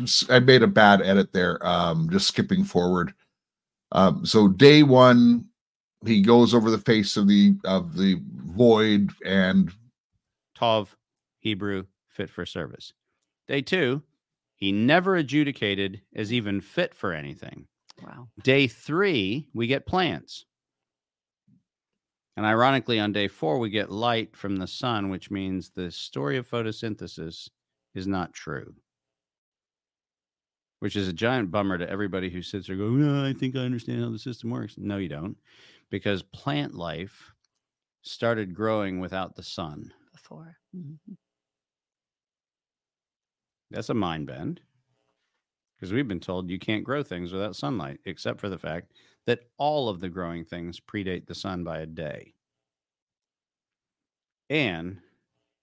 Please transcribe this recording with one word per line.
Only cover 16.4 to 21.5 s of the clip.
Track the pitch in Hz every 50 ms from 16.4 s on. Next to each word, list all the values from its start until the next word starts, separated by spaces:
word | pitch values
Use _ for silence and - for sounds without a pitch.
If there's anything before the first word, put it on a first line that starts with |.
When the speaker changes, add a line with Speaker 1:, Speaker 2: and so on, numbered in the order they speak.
| 104 104 101 98
Speaker 2:
fit | 90 - - 170 175 - -
for | - - 98 82
anything. | 76 71 71 - - - - - - - _ _ _ _ _ - -
Speaker 3:
Wow. | - - - 127 117 110 _ - -
Speaker 2:
Day | 131 131 139 139
three, | 123 - - - - 151 180 208 196 160 113 95 95 117 156 147 _ -
we | 110 120
get | 117 135 131 -
plants. | - - 185 180 143 87 67 - - - - - _ _ _ _ _ _ _ _ _ _ _ _ _ _ _ _ _ _ _ _ _